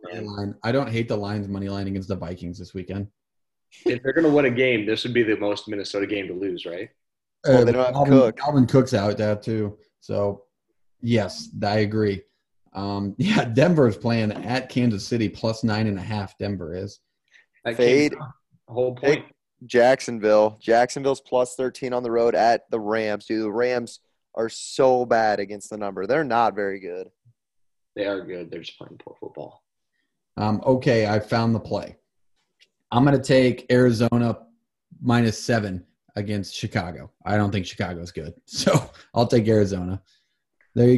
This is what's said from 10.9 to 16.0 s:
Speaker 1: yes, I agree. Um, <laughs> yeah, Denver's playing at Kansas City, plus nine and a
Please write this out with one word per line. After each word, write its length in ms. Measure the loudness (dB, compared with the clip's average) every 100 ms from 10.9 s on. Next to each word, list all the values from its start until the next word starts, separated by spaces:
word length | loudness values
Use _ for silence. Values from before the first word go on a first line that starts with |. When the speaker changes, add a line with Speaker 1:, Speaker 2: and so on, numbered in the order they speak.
| _
Speaker 1:
yes, 480 | 0 0 0 -6 -14 -6
I 160 | -2 0
agree. 440 | 0 0 0 -2 -8 _ _ _ _
Um, 400 | -10 -6 -4 -4 -2
<laughs> 20 |
yeah, 260 | 0 0 2
Denver's 500 | 4 4 6 4 2
playing 340 | -2 0 -2
at 380 | -4 -4 -6 -4
Kansas 360 | 0 0 0 -2
City, 220 | -2 -2
plus 340 | -2 -6 -2
nine 220 | -2 0 0
and 120 |
a 40 | -2